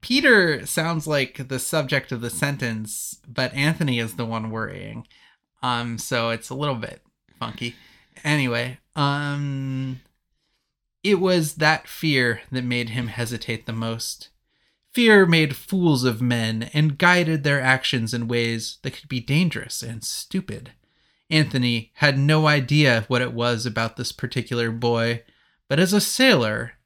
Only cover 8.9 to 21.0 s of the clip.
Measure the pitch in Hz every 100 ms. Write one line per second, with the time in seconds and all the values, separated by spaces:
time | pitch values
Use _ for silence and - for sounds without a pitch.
8.9 | - 143 143 147 143 143 135 135 131 131
9.9 | 127 _ _ _ _ _ _ _ _ _
10.9 | _ 196 196 185 180 156 - 151 156 -
11.9 | - 165 139 123 113 - 127 123 120 117
12.9 | 117 117 107 117 117 - 113 - 113 113
13.9 | 113 - - - _ _ _ _ _ _
14.9 | - 233 208 185 165 151 139 - 190 175
15.9 | 139 127 110 123 120 113 110 113 151 151
16.9 | 143 180 180 165 160 143 143 131 131 -
17.9 | 127 113 120 117 120 117 117 113 - 139
18.9 | - - 127 120 143 180 - - - 120
19.9 | 110 - - - 190 185 101 - - _
20.9 | _